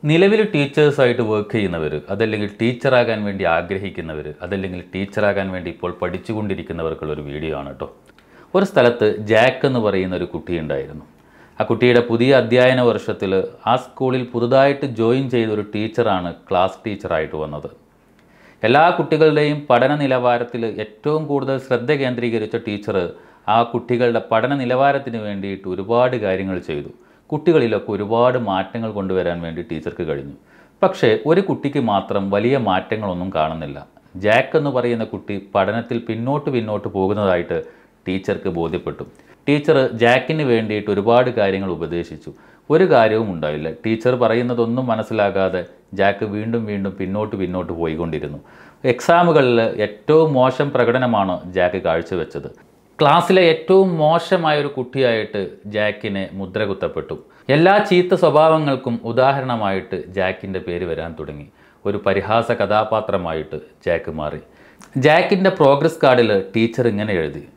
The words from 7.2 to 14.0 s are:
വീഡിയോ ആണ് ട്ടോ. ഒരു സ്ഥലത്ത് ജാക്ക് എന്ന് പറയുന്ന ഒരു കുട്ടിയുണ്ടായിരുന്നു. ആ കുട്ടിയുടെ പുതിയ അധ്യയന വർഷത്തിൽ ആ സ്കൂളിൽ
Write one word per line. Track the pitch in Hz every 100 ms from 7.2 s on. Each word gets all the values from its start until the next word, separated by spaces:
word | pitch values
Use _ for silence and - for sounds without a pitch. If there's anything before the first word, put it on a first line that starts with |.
| 73
വീഡിയോ | 71 80 73
ആണ് | 71 65
ട്ടോ. | 69 - _ _ _ - - 185
ഒരു | 196
സ്ഥലത്ത് | - 120 120 107 101 107
ജാക്ക് | 110 127 131 139
എന്ന് | 127 107
പറയുന്ന | 95 92 90
ഒരു | 87
കുട്ടിയുണ്ടായിരുന്നു. | 82 - 85 78 69 71 73 - _ _ _ - -
ആ | 107
കുട്ടിയുടെ | 113 123 120 120
പുതിയ | 117 123 135
അധ്യയന | 117 123 127 127 123
വർഷത്തിൽ | 101 - 104 98 95 92 - -
ആ | 127 -
സ്കൂളിൽ | -